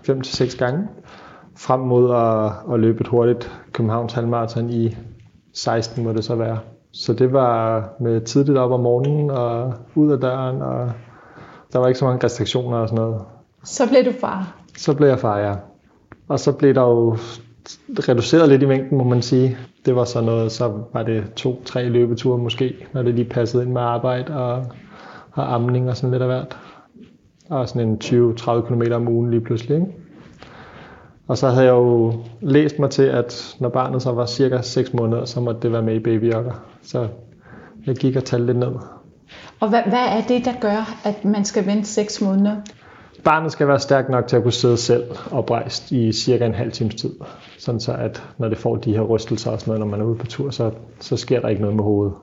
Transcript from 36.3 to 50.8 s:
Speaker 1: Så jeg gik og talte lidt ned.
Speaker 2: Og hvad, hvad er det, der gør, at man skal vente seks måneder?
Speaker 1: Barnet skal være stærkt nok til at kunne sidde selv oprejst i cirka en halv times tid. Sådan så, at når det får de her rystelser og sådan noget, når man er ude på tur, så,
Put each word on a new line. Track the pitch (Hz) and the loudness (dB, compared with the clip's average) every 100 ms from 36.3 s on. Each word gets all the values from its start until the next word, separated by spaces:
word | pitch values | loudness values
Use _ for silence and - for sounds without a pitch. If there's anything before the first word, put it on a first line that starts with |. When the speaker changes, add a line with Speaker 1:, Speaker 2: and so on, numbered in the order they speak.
| 113 123 - - - | 0 -4 -10 -16 -20
Speaker 1:
Så | - 127 113 - - - - - - - - | -8 -6 -6 -8 -20 -20 -20 -20 -20 -12 -6
jeg | 127 | -2
gik | 131 131 | 0 0
og | |
talte | 127 123 120 | -2 -2 0
lidt | 120 | 0
ned. | 123 127 - - - _ _ - - - | -2 -6 -12 -20 -20 _ _ -20 -20 -4
Speaker 2:
Og | 214 | 0
hvad, | 226 | 2
hvad | 208 - - | 2 0 0
er | 214 220 | 0 0
det, | 247 | 0
der | 247 240 | 0 -2
gør, | 220 208 220 - | -2 -2 -4 -6
at | 208 208 | -6 -2
man | 190 208 | 0 0
skal | 202 214 196 | 0 -2 0
vente | 208 208 | -2 -2
seks | - 208 - | -4 -4 -2
måneder? | 196 196 202 208 - - - - - - | 0 2 2 0 -10 -20 -20 -20 -20 -2
Speaker 1:
Barnet | 160 156 160 | 2 2 0
skal | - 143 | 0 2
være | 139 | 2
stærkt | - 139 131 | 4 2 2
nok | 127 117 | -2 2
til | 123 | 2
at | |
kunne | 120 | 2
sidde | - 127 117 | 2 2 2
selv | - 123 - - - | 2 0 0 -12 -6
oprejst | 131 - 117 113 - - | -4 -2 -2 -4 -10 -4
i | 131 113 | 0 0
cirka | 110 - 117 117 | 0 0 2 2
en | |
halv | 101 120 | -2 -6
times | - 110 | -4 -4
tid. | - - - - - - - | -4 -8 -10 -18 -20 -20 -10
Sådan | - 113 | -6 -4
så, | - | -4
at | 123 117 110 - - | -4 -6 -8 -16 -6
når | 113 | -4
det | 110 | -2
får | 120 110 | -2 -2
de | 113 | 0
her | 107 | 0
rystelser | 110 113 - 110 117 | 2 0 0 -4 -4
og | 110 | -4
sådan | - | -4
noget, | 110 | -2
når | 107 101 | -2 -2
man | |
er | 113 | -2
ude | 113 | -4
på | - | -6
tur, | - 139 | -6 -6
så, | 127 113 107 | -2 -4 -4